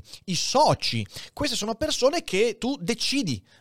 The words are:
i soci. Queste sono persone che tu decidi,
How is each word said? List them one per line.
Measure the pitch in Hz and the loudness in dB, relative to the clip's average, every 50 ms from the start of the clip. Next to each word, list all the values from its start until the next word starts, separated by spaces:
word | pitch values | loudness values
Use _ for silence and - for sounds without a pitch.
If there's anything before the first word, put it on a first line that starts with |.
| - - - - - | -2 -4 -18 -16 -8
i | - 175 | -4 -4
soci. | - - - - 277 302 208 143 - - - - 113 101 - - - - - _ | -2 -2 2 4 4 6 6 4 2 0 -2 -2 -2 -4 -6 -10 -16 -16 -14 _
Queste | - 294 277 233 | -4 -4 -2 -2
sono | - 208 220 226 | -2 -4 -4 -2
persone | - 302 311 - - 240 277 339 330 - | -2 -2 -2 0 2 2 2 2 2 -4
che | - - 190 226 240 - - | -2 2 2 2 2 2 -2
tu | - 247 285 - | -2 -4 -2 -2
decidi, | 175 175 233 - - - 254 285 247 160 120 92 - _ _ _ | -2 -2 -2 0 0 0 0 0 0 0 -4 -4 -6 _ _ _